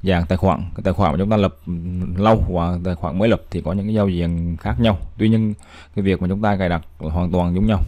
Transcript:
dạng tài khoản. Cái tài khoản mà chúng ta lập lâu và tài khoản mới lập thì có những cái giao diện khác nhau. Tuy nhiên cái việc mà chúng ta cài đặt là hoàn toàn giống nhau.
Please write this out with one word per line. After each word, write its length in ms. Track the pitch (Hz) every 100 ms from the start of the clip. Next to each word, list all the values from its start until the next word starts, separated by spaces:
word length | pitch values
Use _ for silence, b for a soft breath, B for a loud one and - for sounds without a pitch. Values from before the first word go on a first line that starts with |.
dạng 240 | 95 90 85
tài 120 | 92
khoản. 220 | 95 82
Cái 220 | 87 -
tài 80 | -
khoản 200 | 87 95
mà 60 | 76
chúng 120 | 98
ta 60 | 110
lập 180 | 92 - - 87 87 90 87 90
lâu 280 | 104 110 104
và 280 | 90 85 87
tài 100 | 90
khoản 240 | 87 85 80
mới 100 | 110
lập 140 | 101 -
thì 100 | 87
có 120 | 80
những 140 | 98 101
cái 80 |
giao 140 | 110 101
diện 480 | 87 85 85 85 82
khác 200 | 101 117
nhau. 160 | 117 98 - -
Tuy 100 | 110
nhiên 260 | 110 110 104 B B B
cái 80 | -
việc 200 | 98 92
mà 60 | 90
chúng 140 | 98
ta 140 | 107 101
cài 120 | 92
đặt 140 | 85 - -
là 120 | 80
hoàn 200 | 76 87
toàn 220 | 90 87
giống 120 | 90 110
nhau. 140 | 101